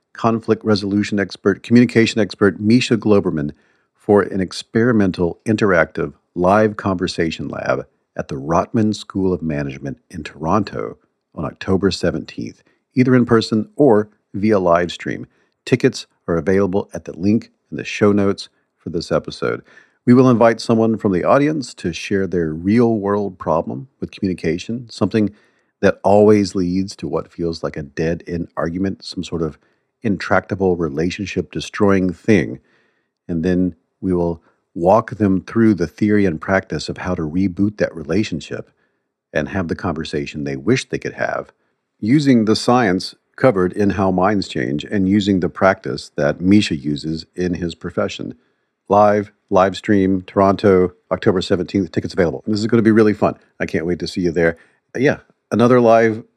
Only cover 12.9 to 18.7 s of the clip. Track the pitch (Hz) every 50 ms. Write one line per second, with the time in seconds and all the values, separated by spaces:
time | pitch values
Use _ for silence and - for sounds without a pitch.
12.9 | _ 131 123 131 127 127 120 120 120 113 110 - 120 110 107 - _ - 147 139
13.9 | 110 104 107 104 _ _ _ _ _ 101 95 110 107 98 92 87 85 87 90 85
14.9 | - - - - 57 - - - _ _ _ _ _ _ _ - - 120 - 131
15.9 | - - - - _ _ _ - 87 82 76 98 95 98 101 95 90 101 - -
16.9 | - 87 - - - - 85 101 107 113 - - _ _ _ _ 80 69 - -
17.9 | - - 110 104 101 101 101 98 98 - - - _ _ _ _